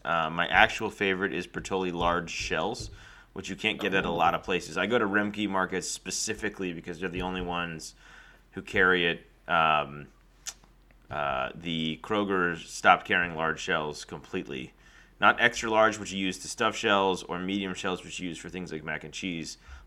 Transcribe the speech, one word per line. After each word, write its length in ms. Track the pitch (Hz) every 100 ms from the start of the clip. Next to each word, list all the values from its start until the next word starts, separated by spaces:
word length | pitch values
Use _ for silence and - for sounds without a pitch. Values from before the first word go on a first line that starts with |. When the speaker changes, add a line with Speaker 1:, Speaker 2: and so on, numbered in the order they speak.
Speaker 1:
uh, 240 | - 82 80
my 180 | 82 85
actual 420 | 90 110 - 110
favorite 420 | - 98 92 95
is 140 | 76 87
Bertolli 460 | - - 95 92
large 380 | 85 87 87 85
shells, 580 | - - 82 87 123 104 - - - -
which 160 | - 90
you 60 |
can't 240 | 95 107 98
get 160 | 101
at 100 | 95
a 40 | 87
Speaker 2:
Oh. 80 | 85
Speaker 1:
lot 180 | 85
of 80 | 82
places. 340 | - 90 78 82
I 100 | 98
go 120 | 120
to 80 | 107
Remke 420 | 104 104 104 104
markets 400 | 95 92 92 87
specifically 840 | - - - - - 107 - 92
because 260 | 82 87 80
they're 100 | 92
the 140 | 90
only 180 | 92 92
ones 540 | 87 87 85 80 - - - - - - _
who 80 | -
carry 440 | - 104 92 90 85
it. 180 | 82 - _ -
Um, 600 | 85 80 76 71 73 71 - _ _ - - - _ _ - -
uh, 420 | 71 71 65 65
the 460 | - 85 82 80 80
Kroger 540 | - 107 101 95 90 82
stopped 480 | - - 104 90 -
carrying 300 | 95 87 80
large 240 | 80 78
shells 440 | - 85 76 73
completely. 680 | - 82 - 95 78 67 65 _ - - - -
Not 160 | 104 120
extra 300 | 117 - 117
large, 280 | 110 110 104
which 140 | 95
you 60 | 95
use 200 | 95 90
to 80 | -
stuff 280 | - 110 101
shells, 460 | 113 101 98 87
or 160 | - 90
medium 340 | 92 101 98
shells, 300 | 87 98 90
which 140 | 85 -
you 100 | 90
use 80 | 78
for 120 | 87
things 240 | 87 85
like 120 | 80
mac 200 | 78 76
and 80 | 78
cheese. 460 | - 98 85 73 - - -